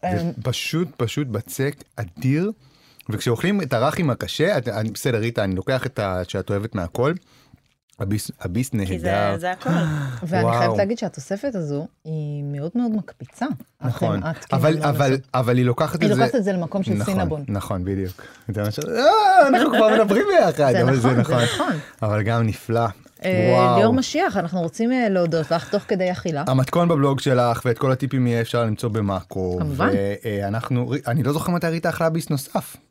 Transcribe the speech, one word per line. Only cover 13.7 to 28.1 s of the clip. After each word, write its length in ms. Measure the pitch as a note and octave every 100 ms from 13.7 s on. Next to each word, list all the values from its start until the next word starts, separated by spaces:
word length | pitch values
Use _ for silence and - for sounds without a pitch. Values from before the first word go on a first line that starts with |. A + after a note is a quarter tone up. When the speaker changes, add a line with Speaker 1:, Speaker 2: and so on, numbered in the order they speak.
| _
Speaker 1:
נכון. 420 | C3 A#2 A2+ G#2
Speaker 2:
החמאת 240 | A#2+ D#3+ -
Speaker 1:
אבל, 180 | C3+ D3+
Speaker 2:
קינמון 160 | D#3+ D3+
Speaker 1:
אבל, 240 | A#2+ C#3
Speaker 2:
הזאת. 80 | C3+ -
Speaker 1:
אבל 220 | B2+ A#2+ B2
היא 80 | B2
לוקחת 340 | A#2+ D#3 D#3+
Speaker 2:
היא 100 | G#3
Speaker 1:
את 40 |
זה 60 | G#3
Speaker 2:
לוקחת 140 | A3+ C4
את 80 |
זה 80 | G3
למקום 300 | F#3 E3 G3+
של 100 | F#3+
Speaker 1:
נכון, 220 | G3+ G3+
Speaker 2:
סינבון. 300 | F#3+ F3 D3+ C3+
Speaker 1:
נכון, 360 | G2+ - G2
בדיוק. 380 | F#2 F#2+ F#2 - - - -
זה 140 | G2+
מה 80 | G#2
ש-, 80 | G#2+
אה, 680 | D3 A3+ C#4+ G#4+ G#4 F#4+ C#4+
אנחנו 220 | B3+ D4+ A#3
כבר 120 | A3 A3
מדברים 200 | G#3+ G3+ G4+ F4+
ביחד, 340 | G3+ D3 C#3+
Speaker 2:
זה 100 | A#2+
Speaker 1:
אבל 140 | B2+ C3
זה 120 | A#2+
Speaker 2:
נכון, 60 |
זה 60 | B2
Speaker 1:
נכון. 220 | A#2+ B2+
Speaker 2:
נכון. 300 | A#2 - E4+ E3+ - -
Speaker 1:
אבל 200 | A2 G#2
גם 200 | G2+ A#2 A2+
נפלא. 400 | G#2 - A2+ A#2 - - _
Speaker 2:
אה, 280 | F#3 F#3 - -
Speaker 1:
וואו. 220 | B2 -
Speaker 2:
ליאור 160 | A3
משיח, 420 | B3+ B3 D4 F4+ G3+
אנחנו 240 | E3+ F#3
רוצים, 320 | E3 - A3+
אה, 160 | B3+ A#3
להודות 420 | F#3+ E3+ E3 D3+
לך 200 | E3 -
תוך 120 | G3+ -
כדי 240 | G3+ F3+
אכילה. 320 | F3+ F3 D3+ C#3
Speaker 1:
המתכון 420 | C3 B2+ E3+ E3+
בבלוג 320 | D#3+ C#3 C#3
שלך 420 | C#3 B2+ A#2+ A#2
ואת 140 | B2+ A#2
כל 140 | C3+
הטיפים 340 | C3 C3+